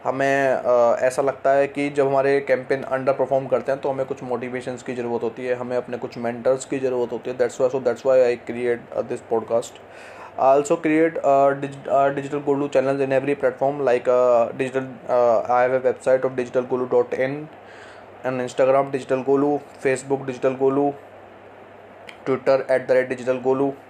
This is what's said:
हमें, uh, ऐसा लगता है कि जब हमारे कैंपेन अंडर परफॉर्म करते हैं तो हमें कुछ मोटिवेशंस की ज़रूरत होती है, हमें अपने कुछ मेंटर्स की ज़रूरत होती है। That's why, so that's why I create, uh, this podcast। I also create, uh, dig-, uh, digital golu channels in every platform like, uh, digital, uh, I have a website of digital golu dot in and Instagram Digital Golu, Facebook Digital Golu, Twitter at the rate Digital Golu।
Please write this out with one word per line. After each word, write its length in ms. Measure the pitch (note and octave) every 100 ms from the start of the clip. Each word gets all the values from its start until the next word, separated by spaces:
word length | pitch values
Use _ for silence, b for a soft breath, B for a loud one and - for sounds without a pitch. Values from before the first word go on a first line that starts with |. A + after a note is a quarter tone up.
हमें, 580 | B2 C3 C#3 C#3 C3+ B2
uh, 400 | - B2 A#2 G#2+
ऐसा 200 | B2+ C#3
लगता 300 | C#3 C3 C3+
है 140 | C#3 C#3
कि 240 | C#3+ C#3+
जब 180 | C#3+ C#3
हमारे 320 | C#3 C3+ C#3
कैंपेन 420 | C#3 B2+ B2+ C#3
अंडर 300 | - C3 C3
परफॉर्म 340 | C3+ B2+ C3+ C3+
करते 260 | B2 A#2
हैं 80 | C3+
तो 100 | C#3+
हमें 160 | C3+ C3
कुछ 160 | C3
मोटिवेशंस 600 | B2+ B2 B2+ B2 B2+ B2
की 120 | -
ज़रूरत 280 | B2 A#2+ A#2
होती 240 | A2+ A2+ B2+
है, 80 |
हमें 220 | B2 B2 B2
अपने 200 | B2 A#2+
कुछ 220 | G#2+ B2+
मेंटर्स 460 | A#2 A#2+ A#2+ C3
की 140 | - C#3
ज़रूरत 340 | C3 B2+ A#2+
होती 180 | A2+ B2+
है। 80 | B2+
That's 220 | A#2+ -
why, 100 | B2+
so 100 | C3+
that's 260 | B2 A2+ C3+
why 100 | C3
I 200 | B2 A#2+ -
create, 300 | A#2+ B2 A#2+ - -
uh, 80 | A#2
this 80 | A#2+ -
podcast। 500 | A2+ A2 A#2 - - - B B B B -
I 140 | C3+ C#3
also 220 | D3 E3+ D#3+
create, 320 | D#3 E3 E3
uh, 320 | C#3 C#3 C#3 C#3+
dig-, 280 | C#3 C#3 - C3+
uh, 100 | C#3 C#3+
digital 200 | C#3 D3 C#3+
golu 220 | C#3+ C#3+ C#3
channels 280 | C3 C#3 C3+
in 120 | C3+
every 160 | C#3 C#3+
platform 400 | C3 B2 C3+ C#3+ C3+
like, 180 | B2 B2+
uh, 400 | B2 B2 A#2+ A#2 C3
digital, 260 | C3 C3 C3 A#2+ -
uh, 320 | B2 A#2+ A2 -
I 100 | B2 B2+
have 100 | C3
a 40 | B2+
website 340 | A#2 - C3
of 160 | C3 C3
digital 220 | A#2+ B2+ B2
golu 160 | B2+ B2+ B2
dot 240 | A#2+ F#2+ C3
in 380 | D3 D3+ - B B B B B - B2+
and 120 | C3
Instagram 500 | B2 - C3 C3+ C#3
Digital 300 | C#3 A#2+ C3
Golu, 360 | B2 C#3 C#3+ C#3+ - -
Facebook 380 | C#3 C3 C3+ C#3 C3+
Digital 280 | B2 C3+
Golu, 400 | C3 C3+ C#3 C#3+ C#3+ - - - - - - - - - - - - -
Twitter 360 | C3 C3 C3+ -
at 120 | C3 C3
the 60 |
rate 160 | B2+ B2+
Digital 300 | B2 B2 C3 B2+
Golu। 200 | C3 C#3 C3+